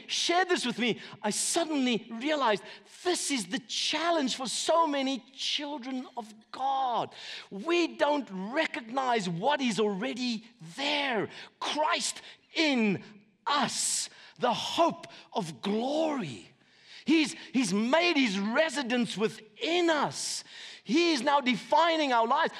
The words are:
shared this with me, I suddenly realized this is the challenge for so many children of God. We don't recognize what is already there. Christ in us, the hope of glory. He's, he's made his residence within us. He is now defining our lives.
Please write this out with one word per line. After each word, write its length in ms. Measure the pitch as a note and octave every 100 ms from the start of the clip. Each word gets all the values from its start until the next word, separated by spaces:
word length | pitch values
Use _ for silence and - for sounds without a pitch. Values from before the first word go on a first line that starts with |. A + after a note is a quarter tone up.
| -
shared 400 | - - F4 F#4
this 180 | E4 B3
with 140 | F#3
me, 220 | A#3+ G3 - -
I 100 | F#3
suddenly 760 | G3+ - E4+ E4 D4+ B3 A3 A3
realized 540 | A3+ C#4 D4+ C4+ G3+ - - - -
this 260 | F4 F4 -
is 180 | C4+ F3
the 120 | A#3+
challenge 760 | - - - D4+ E4 E4 C4 -
for 120 | B3+
so 400 | - - E4 E4
many 340 | C#4+ C4+ C4+ - -
children 720 | - - D4 D4 A#3+ C4 C4 -
of 180 | A3 G#3+ -
God. 600 | - C4+ C4+ C4 A3 C3+ - - - -
We 460 | G3 C#4+ F4 D#4+ A3
don't 280 | D4 D4 G#3+
recognize 960 | F#3+ G3 C#4 D4+ D4+ A3+ C4 C4 A#3 F#3
what 320 | E3 A#3+ D4
is 180 | B3+ G3
already 720 | G#3 F#3+ B3+ B3 B3 A3 - - D#3+ E3+
there. 500 | C#4+ D4 C#4 A3+ C#3+ - - -
Christ 600 | - C#4+ D#4 D#4+ - - - - _ -
in 480 | D#4 C4 A3 E3+ - - _ _ -
us, 640 | C#4+ A#3 - - - - - - -
the 160 | B3
hope 540 | G#3 - - E4 - - - -
of 280 | - E3 C#3
glory. 920 | G3+ G#3+ B3+ D4+ D#4+ C#4 E3 G#2 - _ _ _ - -
He's, 320 | - D#4+ C#4 - -
he's 220 | B3 A3
made 420 | G3 A3+ D#4 F4 D4+
his 240 | B3 F#3+
residence 800 | G3+ B3+ D#4+ C4 B3 B3 A#3 F3+
within 720 | G#3+ - - - C#4+ F4 E4+
us. 560 | D4+ G3 - - - - - - - -
He 260 | C#4 E4+
is 100 | D4+
now 200 | C#4 C#4+
defining 720 | B3 A3+ - D4+ E4+ D#4+ D4
our 120 | A#3 A3+
lives. 280 | C#4+ E4